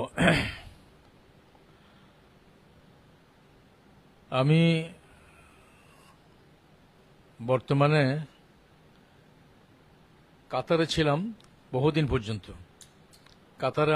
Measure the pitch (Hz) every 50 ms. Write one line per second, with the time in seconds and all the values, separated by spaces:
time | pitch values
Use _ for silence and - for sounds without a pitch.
0 | 117 - - - 170 175 165 - - - - - - - - - - - - -
1 | - - _ - _ _ - - _ _ _ - - _ - - - - - -
2 | - - _ _ - - _ - - - - - _ - - - - - - -
3 | - - - - _ _ _ _ _ _ - - _ _ _ _ _ - - -
4 | - - - - - - - 127 131 143 156 165 165 165 165 160 165 165 180 -
5 | - - - - - - - - - - - - - - - - - - - -
6 | - - - _ _ _ - - - - - - _ _ _ _ _ _ _ _
7 | - _ - _ - _ - - 117 117 127 127 - - 143 139 143 147 151 151
8 | 139 131 139 156 156 - - - - _ - _ _ _ _ _ _ - - -
9 | - _ _ - - - - _ _ - - - _ _ - _ - - - -
10 | - - - - - _ - - - - - 127 127 - 175 160 165 151 - -
11 | 156 151 143 151 190 233 214 - - - - - _ - - 127 131 156 151 156
12 | 156 127 123 131 107 101 113 101 - - 95 - - - - - - - - -
13 | - - - - _ - - - - _ _ - - 131 - - 151 151 156